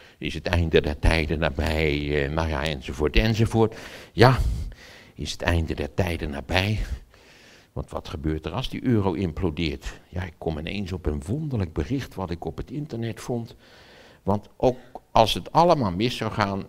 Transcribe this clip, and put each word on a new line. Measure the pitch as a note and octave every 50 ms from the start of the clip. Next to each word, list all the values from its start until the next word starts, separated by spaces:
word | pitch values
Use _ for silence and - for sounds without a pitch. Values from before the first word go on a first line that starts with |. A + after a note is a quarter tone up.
| - - - _
is | - D2+ -
het | D#2+ -
einde | F#2+ F#2 F2 E2+ E2 D#2+ D#2+
der | D2+ D#2 D2 -
tijden | - - D#2+ E2 D2+ D2 D#2+ C#2
nabij? | C2+ D2 C#2 - D#2 D#2 D#2+ D#2 D#2+ D2+ C#2+ D2 D2 C#2+ D2 D2 C#2
Eh, | C#2
nou | D2+ D#2+ E2 D#2+
ja, | D#2 C#2
enzovoort, | D2 D#2+ D2+ C2 B1 - D2 C#2+ D2+ D2+ -
enzovoort. | A2+ A2 A2 A2+ G2+ A2+ - - A2 A2+ G#2+ - - - - - - - -
Ja, | - E2 A2 C3 B2+ - - - - - - - - - - - - - - - -
is | - C#2+ D2
het | - -
einde | - - E2+ E2+ D#2+ D2 D2
der | - D2+ D2 -
tijden | - F2 F#2 E2+ D#2+ E2 D2+
nabij? | C#2 C#2 C2 - - - F#3+ G3 G#2+ G#2 - - - - - - - - - - - - - - - - - _
Want | _ - C#2+ -
wat | D#2 D#2 - -
gebeurt | - D2 C#2 D#2 D#2 D#2 -
er | E2
als | F2 A#2+ C3 -
die | - - -
euro | C3 A#2+ G#2+ F#2+ G2
implodeert? | E2 - G2 F2 D#2+ - F#2+ E2+ D2 D#2 E2 D2+ C#2 C2+ - - - - - _
Ja, | - F2+
ik | F2+ E2+ - -
kom | - E2 D#2+ D2
ineens | D#2 F2 F2+ G#2+ G2+ E2+
op | F#2 E2+ -
een | D2+ D2+ C#2+ C#2+
wonderlijk | - A2+ D#3 D#3+ D3 C3 G#2+ F#2+ D#2+
bericht | - E2 D2+ - C3+ C#3 B2 - -
wat | - F#2+ E2+
ik | F2 E2+ -
op | D#2+ -
het | - - -
internet | A#2 D3+ D3+ - A#2 A#2 A2+ A2+ G#2+ -
vond. | - - B2+ A#2 A#2 A#2 - - - - - - - - - - - - - _
Want | _ F#2 G2+ G#2+ - - _
ook | - - - - - - - - - - _
als | - A2+ A2+ G2+ -
het | F#2+ - -
allemaal | - D3+ E3+ F3+ E3 D3 A#2+ F#2+
mis | E2+ F2+ A2+ B2 A#2+
zou | - A2+ G#2+
gaan, | - A2+ G#2 G2 G2 G2 -